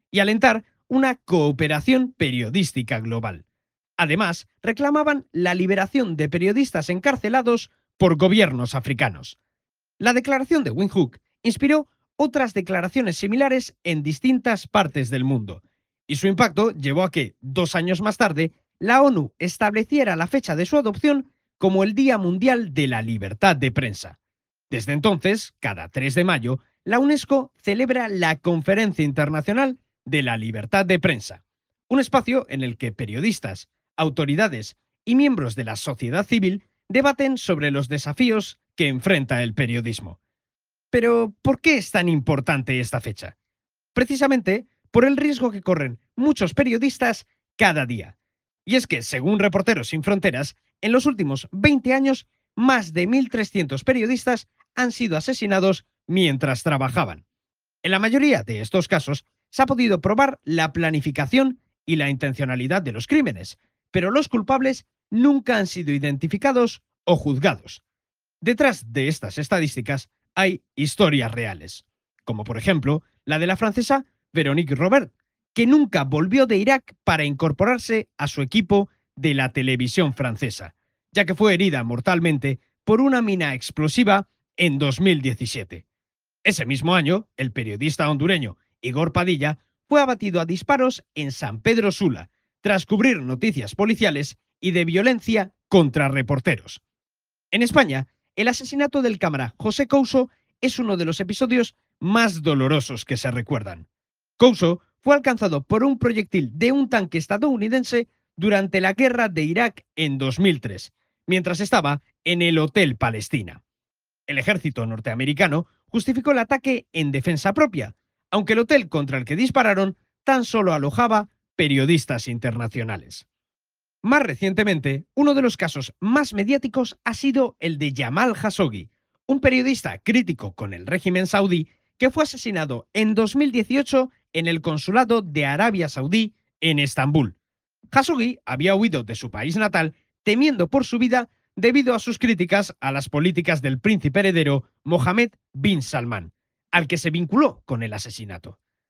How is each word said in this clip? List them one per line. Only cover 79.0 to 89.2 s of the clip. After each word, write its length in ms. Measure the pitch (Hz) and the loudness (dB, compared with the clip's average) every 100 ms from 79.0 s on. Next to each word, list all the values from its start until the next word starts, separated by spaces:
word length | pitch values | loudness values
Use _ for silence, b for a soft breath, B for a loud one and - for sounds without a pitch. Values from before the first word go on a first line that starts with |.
| _ - | _ -4
de 180 | 151 | -2
la 180 | 135 127 | 0 -2
televisión 640 | 139 131 127 123 - 151 | -2 -2 0 0 0 0
francesa, 640 | 123 131 104 127 - 80 _ _ _ _ | 0 -6 -4 -6 -8 -16 _ _ _ _
ya 140 | 202 190 | -2 0
que 80 | |
fue 220 | 180 214 175 | 2 4 4
herida 280 | 190 135 | 2 0
mortalmente 760 | 117 120 - 175 170 147 139 127 _ _ | -4 -2 0 2 2 0 -2 -4 _ _
por 180 | - 226 | 0 4
una 220 | 277 254 | 4 2
mina 320 | 220 185 151 127 | 0 0 -2 -4
explosiva 720 | - - 151 - 208 196 - _ _ - | -8 -4 0 2 4 2 0 _ _ -2
en 200 | 175 139 | 0 2
dos 240 | 143 127 | 0 2
mil 220 | 190 160 | 2 2
diecisiete. 640 | 131 110 117 117 95 85 - _ _ _ _ _ | 0 -4 -6 -8 -12 -16 -20 _ _ _ _ _
Ese 240 | 208 185 120 | -2 -2 -4
mismo 260 | 135 160 | -2 2
año, 340 | 180 147 190 - - | 2 2 0 -2 -8
el 160 | 131 | -6
periodista 600 | 123 110 104 151 - 151 | -6 -6 -4 -4 -2 -2
hondureño 460 | 143 170 175 110 - _ _ | 0 0 0 -4 -10 _ _
Igor 320 | 120 131 165 | -6 -4 -2
Padilla 460 | 180 | 0